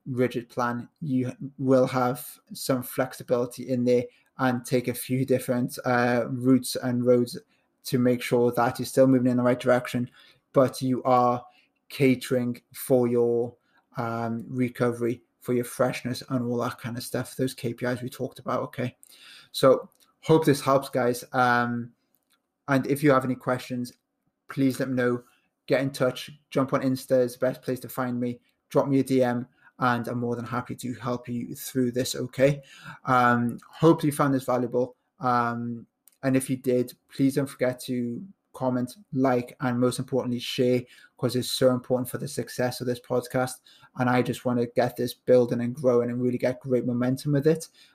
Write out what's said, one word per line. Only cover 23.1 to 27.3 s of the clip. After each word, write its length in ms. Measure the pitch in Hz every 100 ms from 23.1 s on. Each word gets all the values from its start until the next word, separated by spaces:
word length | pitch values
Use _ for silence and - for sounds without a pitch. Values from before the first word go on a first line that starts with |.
have 160 | 131 123
any 80 |
questions, 580 | 127 - 123 - 127 123 - _ _ _ _ -
please 320 | - 135 127
let 80 | 131
me 60 |
know. 300 | 127 123 123 - _ _ _ -
Get 120 | 131
in 100 | 135
touch. 380 | 139 127 127 - - _
Jump 220 | 147 131
on 100 | 139
Insta 380 | 131 131 - 131
is 140 | 123